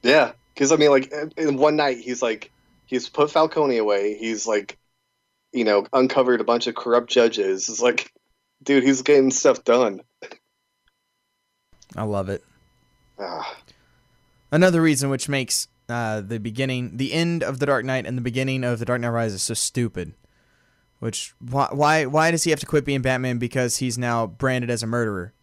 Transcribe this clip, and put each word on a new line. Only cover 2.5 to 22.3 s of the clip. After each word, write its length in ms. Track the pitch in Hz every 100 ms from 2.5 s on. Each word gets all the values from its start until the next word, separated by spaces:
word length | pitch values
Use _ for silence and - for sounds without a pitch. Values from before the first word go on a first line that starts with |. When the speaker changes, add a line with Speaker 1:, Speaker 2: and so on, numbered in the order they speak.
| _ _ _ _
Speaker 1:
he's 220 | 127 -
put 220 | - 151
Falcone 460 | 160 160 160 147 117
away. 380 | 107 101 104 104
He's, 280 | 113 110 113
like, 320 | 107 101 - _ _ _ _ _ _ _
you 120 | 123
know, 220 | 110 101 98
uncovered 480 | 131 131 143 127 120
a 40 |
bunch 220 | 110 120 120
of 80 |
corrupt 340 | 113 120 120 120
judges. 580 | 123 117 110 95 95 -
It's 120 | 110
like, 320 | 123 117 - _ _ _ _ _
dude, 200 | - 143
he's 180 | 127 131
getting 280 | 139 143 135
stuff 340 | - 147 123
done. 360 | - 120 117 95 - _ - - _ _ _ _ _ _ _ _ _ _ _ _ _ _ _
Speaker 2:
I 100 | -
love 240 | 107 101 95
it. 120 | 98 _ _ _ _ _ _ _ -
Speaker 1:
Ah. 360 | - - - - _ _ _ _ _ _ _ _ _
Speaker 2:
Another 300 | 151 185 170
reason 300 | 160 139 139
which 180 | 139 -
makes, 400 | 139 123 - - _ -
uh, 320 | 120 113 107
the 160 | 101 113
beginning, 580 | 110 110 135 127 123 120
the 160 | 135
end 300 | 156 170 170
of 160 | 110 131
The 80 | 143
Dark 180 | 135
Knight 220 | 127 131 95
and 100 | 127
the 60 |
beginning 420 | 123 123 131 131
of 140 | 123 117
The 60 | 117
Dark 140 | 123
Knight 100 | 120
Rises 320 | 117 113 95
so 100 | -
stupid. 600 | 117 - - 117 92 80 - _ _ _ _ _ _ _ _
Which, 340 | 113 - - _
why, 300 | 120 135 139
why, 340 | 139 147 160 135
why 240 | 151 160